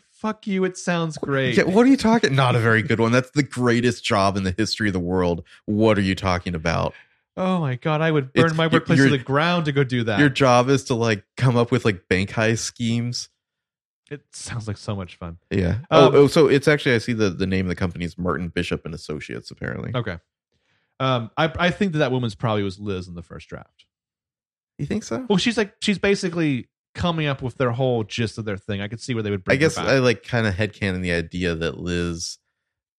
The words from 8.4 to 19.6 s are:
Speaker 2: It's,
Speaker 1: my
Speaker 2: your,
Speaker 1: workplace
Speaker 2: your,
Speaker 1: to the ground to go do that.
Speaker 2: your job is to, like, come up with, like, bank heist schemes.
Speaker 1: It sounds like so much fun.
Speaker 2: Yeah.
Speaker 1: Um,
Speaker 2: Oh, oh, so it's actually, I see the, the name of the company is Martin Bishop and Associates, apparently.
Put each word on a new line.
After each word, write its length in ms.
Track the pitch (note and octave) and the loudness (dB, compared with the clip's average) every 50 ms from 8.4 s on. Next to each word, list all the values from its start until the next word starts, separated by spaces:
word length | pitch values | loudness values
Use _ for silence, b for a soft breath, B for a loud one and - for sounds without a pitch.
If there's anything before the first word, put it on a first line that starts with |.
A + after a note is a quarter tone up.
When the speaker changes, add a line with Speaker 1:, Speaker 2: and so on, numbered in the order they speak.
| E3 | 2
Speaker 2:
It's, 80 | E3 D#3+ | 2 2
Speaker 1:
my 100 | D#3+ E3 | 0 0
Speaker 2:
your, 60 | E3 D#3+ | 2 2
Speaker 1:
workplace 240 | D#3+ - - E3+ | 0 2 2 4
Speaker 2:
your, 120 | C3 C3+ C3 | 4 6 4
Speaker 1:
to 100 | C#3+ C3+ | 4 2
the 40 | B2 | -2
ground 440 | - C3+ C#3+ D#3+ F3 F3 F3 D#3+ | 0 0 0 2 2 0 0 0
to 60 | D3+ C3+ | 0 0
go 120 | C#3 C#3+ | 0 0
do 200 | A#2+ B2+ A#2+ A2+ | 0 0 -2 -2
that. 140 | A2+ G#2 G2 | 0 2 4
Speaker 2:
your 120 | D3 C#3+ | 4 4
job 400 | B2+ - C#3 B2+ B2 B2 B2 C3 | 4 4 4 6 6 6 6 4
is 140 | C#3 C3+ - | 2 0 2
to, 100 | - C3 | -2 -2
like, 280 | A2+ A2+ A#2 - G2+ - _ _ | 0 2 0 0 -2 -4 _ _
come 180 | - B2 C3 A#2 | 0 2 2 4
up 160 | A#2+ A#2+ - | 4 2 2
with, 140 | C3 A#2+ - | 2 0 2
like, 240 | A#2 G2 F2 _ - | 0 -2 -2 _ -2
bank 220 | F#2+ F#2 G2 - | 0 0 0 -2
heist 300 | - A#2 A2 A2 A#2 A2+ | -2 -2 0 0 0 -2
schemes. 680 | - - - - A#2+ A2+ A2+ A#2+ A#2+ A#2+ A#2+ - - - _ _ _ _ _ _ _ _ _ _ _ _ _ _ _ - | -4 -8 -8 -6 -4 -2 -2 -2 -2 -4 -6 -8 -10 -12 _ _ _ _ _ _ _ _ _ _ _ _ _ _ _ -16
Speaker 1:
It 120 | D3 C#3 _ _ _ | -16 -16 _ _ _
sounds 340 | - - - - A#2+ G#2+ | -18 -14 -10 -10 -10 -8
like 120 | G#2+ G2+ - | -8 -10 -10
so 180 | - - G#2 | -8 -8 -8
much 200 | G2 F#2 F2 - | -8 -8 -12 -14
fun. 200 | - F2+ E2+ E2 - _ - | -14 -14 -14 -14 -16 _ -4
Speaker 2:
Yeah. 300 | F2 G2 F2+ F2 G2+ A2 D#3 - | -2 0 0 0 0 -2 -2 2
Speaker 1:
Um, 140 | D3+ D#3+ D#3+ | 6 6 6
Speaker 2:
Oh, 60 | D#3+ C#3 | 8 8
oh, 120 | C#3+ C#3+ C3 | 6 6 6
so 180 | - E3+ D3+ - | 6 4 4 4
it's 180 | C3+ C#3 - | 4 2 4
actually, 280 | D#3+ D3 D3 - C#3+ B2 | 2 0 2 2 0 0
I 40 | A2 | 0
see 140 | - - A#2+ | 0 -2 -2
the, 160 | A2 A2 G2 | 0 0 0
the 180 | E2+ - F#2+ | 0 -2 -2
name 200 | F#2 F#2+ F#2+ F#2+ | -2 0 -2 -2
of 20 | F2+ | -2
the 60 | F2 | -4
company 320 | - G2 F2 E2 E2 F2 | -4 -4 -6 -4 -6 -8
is 100 | E2 - | -10 -8
Martin 320 | - F2 F2+ D#2 C#2+ F2+ E2+ | -6 -4 -4 -2 -2 -4 -6
Bishop 380 | - F2+ E2 - E2 D2+ - | -6 -6 -4 -4 -6 -6 -6
and 80 | D2+ E2 | -10 -14
Associates, 560 | D#2+ - - D#2 E2 - - A1+ A1+ - - | -14 -10 -10 -10 -10 -10 -12 -14 -14 -14 -16
apparently. 400 | - - | -16 -10